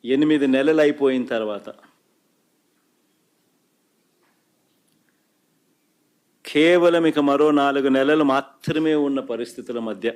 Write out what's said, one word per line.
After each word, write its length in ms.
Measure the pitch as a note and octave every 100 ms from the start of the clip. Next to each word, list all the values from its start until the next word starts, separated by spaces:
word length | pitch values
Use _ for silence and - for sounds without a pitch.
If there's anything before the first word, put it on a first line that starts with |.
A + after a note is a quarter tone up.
ఎనిమిది 440 | A#2+ C3+ D3+ D3+ C#3
నెలలు 340 | C3 C#3 D#3
అయిపోయిన 420 | D3 D3 C3+ C3 A#2+
తర్వాత 420 | A#2+ G#2+ G2+ - - _ _ _ _ _ _ _ _ _ _ _ _ _ _ _ _ _ _ _ _ _ _ _ _ _ _ _ _ _ _ _ _ _ _ _ _ _ _ _ _ _ _ _ _ _ _ -
కేవలం 580 | D3 D#3+ F3+ F3 E3+ E3
ఇక 140 | D3+
మరో 280 | C#3+ C#3 D3+
నాలుగు 380 | D3 C#3 C#3 C3+
నెలలు 340 | C3+ C3+ D#3
మాత్రమే 720 | C#3+ C3 C3+ _ - D#3 D#3+ D3+
ఉన్న 240 | C#3+ C3+
పరిస్థితుల 600 | B2+ A2+ A#2 - A#2 A#2
మధ్య 280 | A2+ G2+ A2+